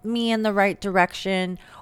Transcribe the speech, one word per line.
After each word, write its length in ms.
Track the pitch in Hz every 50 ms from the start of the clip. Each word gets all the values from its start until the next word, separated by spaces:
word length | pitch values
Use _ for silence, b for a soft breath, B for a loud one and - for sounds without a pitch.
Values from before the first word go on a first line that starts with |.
| -
me 260 | 220 233 233 233 226
in 120 | 226 220
the 100 | 220 214
right 280 | 196 202 196 202 - -
direction, 800 | - 202 185 190 175 - - - - 190 190 185 185 180 180 B B B B B